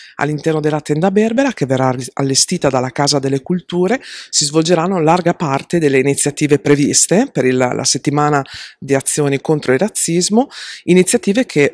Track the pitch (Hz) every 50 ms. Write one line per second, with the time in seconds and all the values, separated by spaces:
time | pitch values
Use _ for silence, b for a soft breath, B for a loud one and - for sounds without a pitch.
0 | B B B - - 147 151 143 - 160 156 156 147 156 147 147 - - 151 151
1 | 170 196 190 208 214 226 226 247 277 277 220 - 143 127 131 127 131 131 127 131
2 | 127 123 - - 139 135 135 - - - 185 175 - 147 139 127 123 127 - -
3 | 143 143 147 143 131 139 135 139 131 - 180 180 - - 175 175 180 190 233 262
4 | B B B B B B - - 156 143 147 160 160 160 180 165 160 185 196 180
5 | 151 156 170 180 165 170 175 - 175 143 135 135 - - - 170 160 143 135 131
6 | 131 143 139 131 - 147 143 - 151 143 147 139 - - 147 143 147 117 131 -
7 | - - 165 196 262 277 - 151 127 127 127 127 127 123 - - 123 - - 135
8 | - 151 139 147 147 147 147 143 135 B B B B B B B - 135 139 135
9 | - - - - 147 143 139 131 - - 160 147 - - 127 131 185 214 - -
10 | - - 165 175 175 - 202 226 277 B B B B B B B B - 180 185
11 | 180 - - 240 - 196 196 240 262 - - 151 143 131